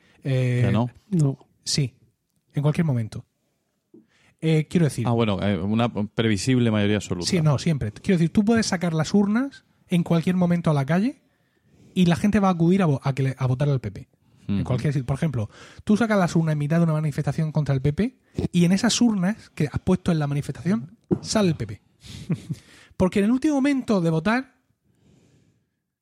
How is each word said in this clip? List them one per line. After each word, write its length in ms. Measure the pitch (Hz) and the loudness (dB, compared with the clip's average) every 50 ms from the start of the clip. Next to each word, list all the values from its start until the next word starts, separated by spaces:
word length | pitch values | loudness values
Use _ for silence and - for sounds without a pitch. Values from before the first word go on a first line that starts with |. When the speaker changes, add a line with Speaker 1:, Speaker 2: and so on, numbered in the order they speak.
| _ _ _ _ - | _ _ _ _ -4
Speaker 1:
eh, 400 | 143 131 127 127 123 123 123 120 | -2 0 0 0 0 2 2 2
Speaker 2:
Que 60 | 123 120 | 2 2
no. 180 | 107 123 120 - - _ - | 2 0 -2 -4 -12 _ -2
Speaker 3:
No. 280 | 202 165 147 139 135 - - _ _ _ - | 0 2 2 0 0 -4 -12 _ _ _ -8
Speaker 1:
Sí, 300 | - - - 139 120 _ _ _ _ _ _ _ _ _ _ _ _ - | -4 -2 -2 -2 -4 _ _ _ _ _ _ _ _ _ _ _ _ -6
en 100 | 147 139 | -2 0
cualquier 220 | 151 143 - 170 | 0 0 0 0
momento. 400 | 156 131 120 110 107 - 113 - _ _ _ _ _ _ _ _ _ _ _ _ _ _ - _ _ _ _ _ _ _ - | 0 0 -2 -2 -6 -8 -14 -16 _ _ _ _ _ _ _ _ _ _ _ _ _ _ -20 _ _ _ _ _ _ _ -6
Eh, 260 | - 160 160 156 151 - | -2 0 2 2 0 0
quiero 140 | - 180 165 | 0 0 0
decir 220 | 135 - - 113 | 0 0 -2 -2
Speaker 2:
Ah, 60 | 123 117 | 0 2
bueno, 260 | 117 117 107 98 90 92 | 2 2 0 0 0 0
eh, 160 | 101 104 82 | 0 -2 -2
una 340 | 90 101 110 117 120 117 - | -2 -2 0 0 0 0 -2
previsible 760 | 95 104 101 - - 113 113 107 95 - 131 131 123 120 117 | -4 -6 -6 -2 -2 0 0 0 0 0 2 2 2 2 2
mayoría 260 | 107 107 104 101 107 | 2 2 2 2 0
absoluta. 300 | 101 - - 95 90 87 | -2 -2 -4 -6 -6 -4
Speaker 1:
Sí, 140 | - 190 175 | -2 0 0
no, 180 | 156 156 135 120 | 2 2 0 0
siempre. 320 | - 170 160 127 - 143 - | 0 -2 -2 -2 -4 -8 -8
Quiero 260 | - - - 190 160 | -8 -2 0 0 2
decir, 140 | 170 160 - | 2 2 2
tú 120 | 220 202 | 0 2
puedes 220 | 208 233 226 202 | 2 2 2 2
sacar 260 | - 196 175 180 175 160 | 0 -2 -2 -2 -2 -2
las 200 | 156 151 - - | -2 -2 0 2
urnas 500 | 202 202 202 214 233 269 277 - - _ _ _ _ _ - | 2 2 2 0 -2 -2 -4 -8 -16 _ _ _ _ _ -2
en 140 | 185 175 - | 0 0 2
cualquier 340 | - 175 165 - 185 180 | 2 0 0 2 0 0
momento 340 | 185 180 175 175 175 165 170 | 2 2 2 2 0 0 0
a 40 | 151 | 0
la 100 | 139 135 | 0 0
calle 360 | 135 160 185 208 262 302 _ _ _ _ _ _ _ _ _ _ _ _ _ - - - | 0 0 0 0 -2 -4 _ _ _ _ _ _ _ _ _ _ _ _ _ -20 -6 0
y 120 | 185 180 | 2 2
la 100 | 170 165 | 2 2
gente 240 | - - 208 196 214 | 2 0 2 2 2
va 80 | 196 190 | 2 2
a 40 | 185 | 2
acudir 300 | 165 165 170 185 196 185 | 2 2 2 4 4 2
a 40 | |
vo-, 140 | 156 139 131 - | 2 0 0 -2
a 120 | 143 131 | -4 -2
que 80 | 139 135 | 0 -2
le, 120 | 131 127 - | -2 -2 -2
a 80 | 135 | -2
votar 220 | 123 127 127 147 147 | -2 0 0 0 0
al 120 | 139 123 | 0 -2
P 100 | - 104 90 | -4 -6 -10
P. 160 | - - _ _ _ _ _ _ _ - - | -12 -18 _ _ _ _ _ _ _ -6 -4
En 80 | 101 | -2
Speaker 2:
Ujú. 80 | 98 - | -2 0
Speaker 1:
cualquier 280 | - 127 117 - 156 135 | -2 -2 -2 -2 -2 -2
sit-, 100 | 147 123 | -2 -2
por 100 | - 139 | -4 -4
ejemplo, 340 | - 170 160 123 117 104 - - - - - - - - | -2 -2 -2 -2 -2 -6 -6 -8 -18 -20 -20 -20 -12 0
tú 120 | - 208 | 0 2
sacas 220 | 196 240 220 220 202 | 2 2 2 2 2
las 160 | 180 156 - | 2 2 2
urnas 200 | 170 160 160 151 | 0 0 0 0
en 40 | 147 | -2
mitad 200 | 147 143 160 170 | -2 0 2 2
de 60 | 170 | 2
una 100 | 165 156 | 2 0
manifestación 580 | 156 156 151 135 - 147 143 135 - 160 156 - | 0 -2 -2 -2 -2 -4 -4 -2 -2 -4 -2 0
contra 220 | 156 147 - 139 | -2 0 0 -2
el 60 | 135 131 | 0 0
P 100 | 147 147 | -2 0
P 260 | - 202 262 - _ _ _ - - - - | 0 -2 -4 -4 _ _ _ -8 -6 -6 -2
y 140 | - 175 170 | 2 2 4
en 80 | 170 190 | 4 2
esas 280 | 190 - 220 - - | 2 2 0 2 2
urnas 500 | 240 233 214 196 175 190 220 - - - - | 2 2 2 0 0 -2 -2 -4 -10 -16 -6
que 140 | - 156 - | -4 -4 -2
has 100 | - - | -4 -4
puesto 300 | - - 185 - - - | 0 0 0 0 2 0
en 80 | 170 156 | 0 0
la 80 | 147 | 0
manifestación 680 | 143 143 143 135 - 135 - 120 165 202 233 220 - - _ _ - - - | -2 -2 -4 -4 -6 -8 -6 -2 -2 -2 -2 -4 -8 -18 _ _ -4 -4 -4
sale 280 | - - - 220 202 175 | -4 -2 0 2 2 2
el 40 | 151 | 0
P 120 | - 120 | -2 -6
P. 160 | 98 107 - _ _ _ _ - - - - - | -10 -10 -16 _ _ _ _ -20 -18 -16 -14 -6
<laughs> 680 | - 165 - - - - - _ _ - - - _ _ | -6 -6 -6 -6 -12 -12 -12 _ _ -20 -20 -20 _ _
Porque 220 | - 190 180 - 208 | -2 -2 0 2 0
en 80 | 196 | 2
el 40 | 208 | 2
último 260 | 247 262 - 311 294 | 2 2 2 0 0
momento 440 | 269 262 294 285 262 247 - 220 185 | 2 2 0 0 0 0 0 0 0
de 80 | 170 165 | 2 0
votar, 460 | 160 160 160 208 226 254 269 - _ _ _ _ _ _ _ _ _ _ _ _ _ _ _ _ _ _ _ _ _ _ _ _ _ _ _ _ _ _ | 0 0 0 0 -2 -2 -4 -6 _ _ _ _ _ _ _ _ _ _ _ _ _ _ _ _ _ _ _ _ _ _ _ _ _ _ _ _ _ _